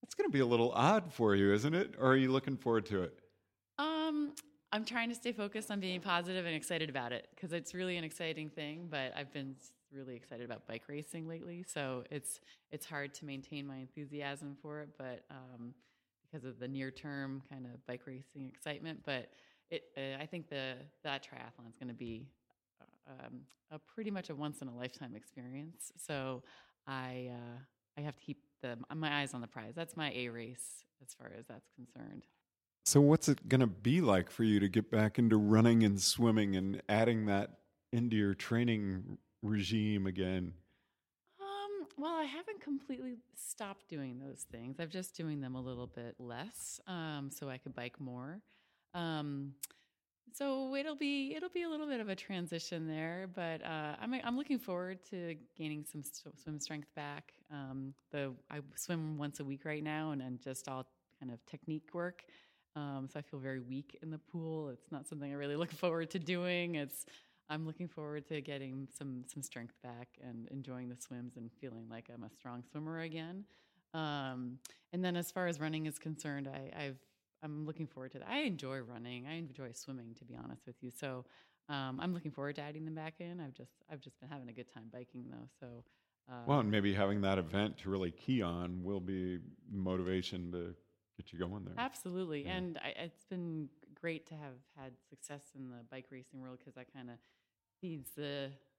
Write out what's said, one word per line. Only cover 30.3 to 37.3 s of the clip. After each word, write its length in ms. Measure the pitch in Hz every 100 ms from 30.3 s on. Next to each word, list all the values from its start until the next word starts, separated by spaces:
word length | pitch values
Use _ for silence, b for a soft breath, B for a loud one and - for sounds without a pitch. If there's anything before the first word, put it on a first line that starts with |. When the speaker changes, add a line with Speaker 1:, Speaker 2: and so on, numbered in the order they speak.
| 117 117 123 - - - _
Speaker 2:
as 140 | 131
far 160 | - 120 -
as 80 | -
that's 220 | 110 _
concerned. 560 | - 120 - 113 95 - _ _ _ _ _
Speaker 1:
So 160 | - 143
what's 280 | 143 156 -
it 200 | 139 -
gonna 180 | 131 123
be 340 | 95 104 160
like 300 | 147 95 85
for 140 | -
you 160 | 113 104
to 80 | 98
get 220 | 110 104
back 260 | 107 107 -
into 180 | 117 107
running 460 | 104 110 117 117
and 180 | 110 98
swimming 540 | 92 - 117 110 104
and 260 | 95 95 98 -
adding 380 | 104 113 113
that 320 | 107